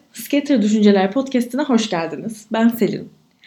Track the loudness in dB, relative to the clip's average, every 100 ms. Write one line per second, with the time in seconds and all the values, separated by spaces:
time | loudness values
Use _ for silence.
0 | _ -16 -2 -2 2 2 2 4 6 4
1 | 2 -2 -2 -4 -2 -4 0 0 0 -4
2 | -4 -8 -10 -12 -6 0 0 2 -2 -2
3 | -10 -20 _ _